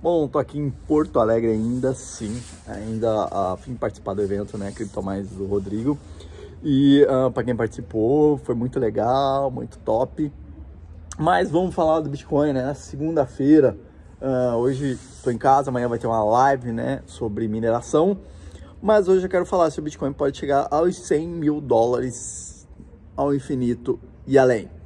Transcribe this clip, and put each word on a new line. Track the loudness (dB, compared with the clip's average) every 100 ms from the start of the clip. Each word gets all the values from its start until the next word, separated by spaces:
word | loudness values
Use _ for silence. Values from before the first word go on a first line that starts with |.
Bom, | 2 2 2
tô | -2
aqui | -2 -4
em | -6
Porto | -6 0 0 2 2
Alegre | 2 2 2
ainda, | 0 0 0 -2
sim. | -2 -8 -10 -8 -8 -12 -18 -14
Ainda | -12 -8 -2 0 0 -2
a | -2 -4 -4
fim | -8
de | -6
participar | -6 -6 -8
do | -4
evento, | -2 -2 -6 -8
né? | -10
Cripto | -8 -10 -8
Mais | -6 -6 -8
do | -8 -4
Rodrigo. | -4 -4 -4 -2 -4 -6 -20 -18 -18 -18 -10
E, | 0 4 6 8 8
ah, | 6 2
pra | 0
quem | -2 0
participou, | -2 -4 -6 -2 2 4 4 2
foi | -2 -4
muito | -2 -2
legal, | -2 0 0 2 2 0 -2
muito | -4 -10 -10
top. | -2 0 -2 -4 -6 -6 -20 -18 -18 -18 -20 -20 -18 -4
Mas | 0 2 2
vamos | 0 -2
falar | 0 2 2
do | 0
Bitcoin, | -8 -2 0 2
né? | 0 -4
Segunda-feira, | -6 -10 -8 -2 0 -2 0 6 6 6 2 -16 -20 -20 -10
ah, | -4 0 0 2
hoje | 0 0 -4 -6 -10 -6
tô | -4
em | 0
casa, | 4 4 2
amanhã | -2 -2
vai | -2
ter | 0
uma | 0
live, | 4 4 4 2 -2
né? | -4 -4 -6 -8
Sobre | -8 -8 -4 -4
mineração. | -2 0 0 2 2 2 0 -8 -18 -18 -18 -20 -8
Mas | 2 4 6
hoje | 4 4
eu |
quero | -2
falar | 0 2 2
se | 0
o |
Bitcoin | -8 -6 -6
pode | -2 -4 -2
chegar | 0 0 2
aos | 2 2 0
cem | 0 0 0
mil | -2 -2 -2
dólares | 2 2 4 2 -2 -6 -12 -12 -16 -20 -20 -20 -20 -20 -16 -4
ao | 0
infinito | -2 -2 -2 -2 -2 -2 -6 -6 -20 2
e | 6
além. | 6 4 -2 -16